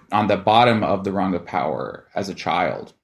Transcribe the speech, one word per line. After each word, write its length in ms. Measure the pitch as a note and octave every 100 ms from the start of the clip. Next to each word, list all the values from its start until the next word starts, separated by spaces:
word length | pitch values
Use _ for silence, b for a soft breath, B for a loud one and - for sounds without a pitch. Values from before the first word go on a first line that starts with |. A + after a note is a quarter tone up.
| _
on 160 | G#2 G#2
the 100 | G2+
bottom 460 | G2+ A2 A#2+ A2
of 200 | G2 G2
the 80 | G2
rung 240 | G2 F#2+ F2
of 100 | -
power 600 | F#2 D2 B1+ - - - -
as 120 | F#2+
a 60 |
child, 600 | E2 - E2+ F2 G#1 - _